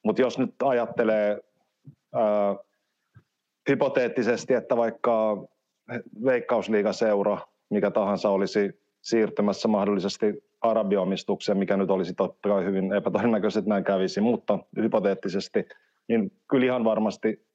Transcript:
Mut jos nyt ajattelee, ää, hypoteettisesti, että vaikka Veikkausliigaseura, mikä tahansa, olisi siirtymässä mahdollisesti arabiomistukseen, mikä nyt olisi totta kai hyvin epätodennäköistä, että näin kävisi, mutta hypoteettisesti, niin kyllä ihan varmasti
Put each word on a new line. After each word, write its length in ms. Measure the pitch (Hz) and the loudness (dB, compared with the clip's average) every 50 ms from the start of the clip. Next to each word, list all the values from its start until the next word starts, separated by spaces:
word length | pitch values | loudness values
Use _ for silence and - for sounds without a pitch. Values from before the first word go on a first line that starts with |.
| - | 0
Mut 160 | 214 202 - | 0 2 2
jos 200 | 127 120 117 127 | 0 0 0 -2
nyt 160 | 127 110 - _ 127 | -4 -4 -2 _ 0
ajattelee, 760 | 139 127 120 113 110 - - 117 110 110 107 104 104 104 104 - _ _ _ _ _ _ _ _ 139 - _ _ _ - | 0 2 0 0 -2 -2 0 2 2 2 2 2 0 0 -2 -8 _ _ _ _ _ _ _ _ -20 -20 _ _ _ -2
ää, 420 | 127 113 107 104 104 101 101 98 - - _ _ _ _ _ _ _ _ _ _ - _ _ _ _ _ _ _ _ _ - | 0 0 2 2 2 0 0 -2 -4 -10 _ _ _ _ _ _ _ _ _ _ -20 _ _ _ _ _ _ _ _ _ -2
hypoteettisesti, 840 | 139 113 139 135 - 135 123 113 - 135 113 113 120 113 - - 127 | 0 2 0 0 2 0 0 0 0 0 0 0 0 -2 0 0 0
että 240 | 113 - - 127 | 0 2 0 0
vaikka 600 | 117 117 113 113 - - 120 117 110 110 107 104 98 - - _ _ _ _ _ _ _ - 123 117 - - - 104 120 | 0 0 0 -2 -2 0 0 2 2 2 0 0 -2 -6 -16 _ _ _ _ _ _ _ -10 -10 -10 -10 -12 -14 -4 0
Veikkausliigaseura, 1120 | 131 127 120 117 - 123 113 - 101 110 104 101 107 98 - 113 110 104 101 98 104 101 87 - _ _ _ _ _ | 0 0 0 0 0 -2 0 0 2 0 2 2 0 0 0 0 2 2 2 2 0 -2 -2 -6 _ _ _ _ _
mikä 220 | 104 104 101 101 | -2 0 0 2
tahansa, 380 | 87 110 101 98 101 90 - 104 | 0 0 0 0 -2 0 2 2
olisi 520 | 98 95 98 90 - 110 101 95 - _ _ _ _ _ | 2 2 0 0 0 0 0 0 -4 _ _ _ _ _
siirtymässä 680 | - - 117 113 107 101 - - 104 104 98 - - | -6 0 2 2 2 2 0 -2 0 0 -2 -2 0
mahdollisesti 760 | 113 110 101 101 101 104 95 87 98 - - 113 104 101 - _ _ _ _ | 0 0 2 2 0 0 0 -2 -4 -4 -2 -2 -2 -2 -4 _ _ _ _
arabiomistukseen, 960 | - 113 110 110 107 98 101 98 92 92 98 - - - 98 - - - 101 | -2 0 0 0 0 0 0 0 0 0 -2 -4 -2 -4 -6 -4 -2 -2 0
mikä 200 | 98 98 98 101 | 0 0 0 0
nyt 120 | 98 98 90 | 0 2 0
olisi 240 | 95 95 90 90 90 | 0 0 0 -4 -2
totta 360 | - 95 92 - _ - 101 | -2 -4 -4 -4 _ -2 0
kai 160 | 104 98 90 | 0 0 0
hyvin 280 | 101 98 95 95 95 101 | 0 -2 -2 -2 0 -2
epätodennäköistä, 680 | 101 - 98 92 104 104 120 113 104 92 107 95 110 | -2 -2 0 -2 0 0 2 0 2 0 0 -2 0
että 100 | 95 104 | 0 0
näin 140 | 104 98 85 | 0 0 0
kävisi, 380 | - 98 92 95 92 - 101 | 0 0 0 0 -2 0 0
mutta 380 | 107 120 120 - _ - 104 90 - _ - | 0 0 0 0 _ -2 -2 -2 -2 _ -4
hypoteettisesti, 920 | - 110 110 - 107 92 101 98 - - 98 85 98 - - - 110 - _ - _ _ _ _ _ _ | -2 -2 0 0 2 2 0 -2 0 -4 -4 -4 -4 -6 -2 -4 -4 -4 _ -14 _ _ _ _ _ _
niin 240 | - 117 113 101 95 _ _ _ - | -2 -2 0 0 -4 _ _ _ -2
kyllä 160 | 147 131 127 | 0 2 2
ihan 180 | 127 127 123 113 | 2 0 2 2
varmasti 640 | 110 107 107 110 104 - - - 107 120 _ _ _ | 2 2 2 0 -2 -4 -2 -2 -2 -2 _ _ _